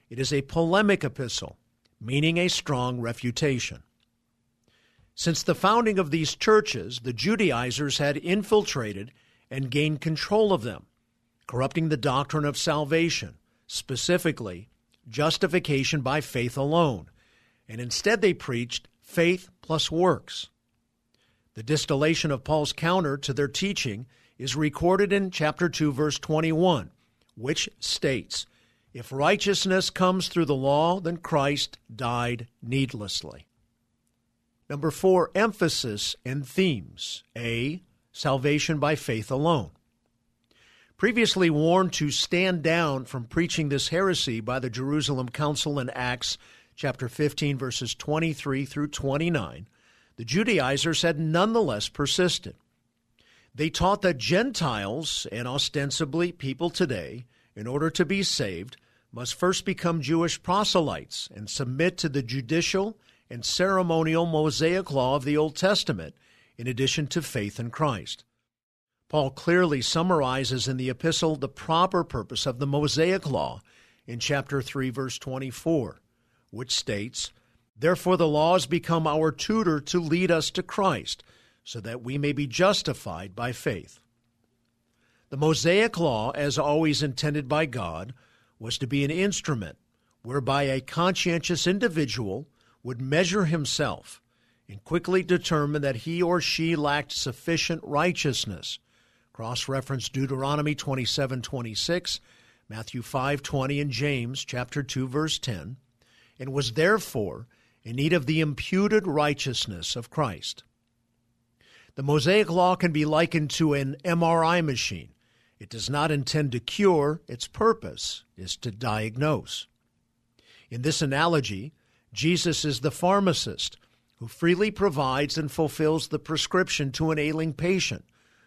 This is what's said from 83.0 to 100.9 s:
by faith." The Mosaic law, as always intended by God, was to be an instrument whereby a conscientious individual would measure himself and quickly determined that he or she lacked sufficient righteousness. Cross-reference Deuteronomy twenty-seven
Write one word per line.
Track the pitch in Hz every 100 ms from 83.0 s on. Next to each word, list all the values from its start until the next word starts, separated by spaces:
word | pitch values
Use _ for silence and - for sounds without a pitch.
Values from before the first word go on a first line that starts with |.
| - 82 95
by | 98 123
faith." | 120 147 95 - - _ _ _ _ _ _ _ _ _ _ _ _ -
The | 139
Mosaic | 156 156 165 196 226 170
law, | 160 110 117
as | 143 143 127
always | 143 151 156 139
intended | 151 123 151 147 131
by | 151
God, | 156 117 87 80 107 - _ _ _ _
was | 113 -
to | 123
be | 143
an | 143
instrument | 165 202 - - 120 82 - _ _ _ _
whereby | 117 139 131 139
a | 139 131
conscientious | 131 165 180 180 180 170 - 170 180
individual | 196 233 160 135 117 101 107 - _ _ _
would | 123 120
measure | 131 156 175 202 165
himself | 165 135 - 131 78 - - _ _ _ _ -
and | 101
quickly | - 170 180 185
determined | 180 175 - 156 147 147
that | 139 120
he | 165 170
or | 170 175
she | - - 160
lacked | 160 147 147 143
sufficient | - 135 - - 160 - 165
righteousness. | - 143 175 - 147 120 110 90 - - _ _ _ _ _
Cross-reference | - 113 127 - 135 131 131 -
Deuteronomy | 131 135 131 135 151 151
twenty-seven | 147 139